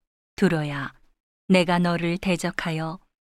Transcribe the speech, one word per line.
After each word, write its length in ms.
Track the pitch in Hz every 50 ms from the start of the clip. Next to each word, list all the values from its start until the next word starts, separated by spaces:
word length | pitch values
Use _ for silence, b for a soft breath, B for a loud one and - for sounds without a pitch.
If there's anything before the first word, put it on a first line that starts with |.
| _ _ _ _ _ _ _
두로야, 580 | - 202 180 170 156 151 147 143 143 - - - _ _ _ _ _ _ _ _ _ _ -
내가 300 | 185 185 175 165 175 175
너를 360 | 175 175 170 170 170 170 170
대적하여 840 | 180 - 196 180 170 - 175 175 - - 175 160 160 160 160 165 - _ _ _ _ _ _ _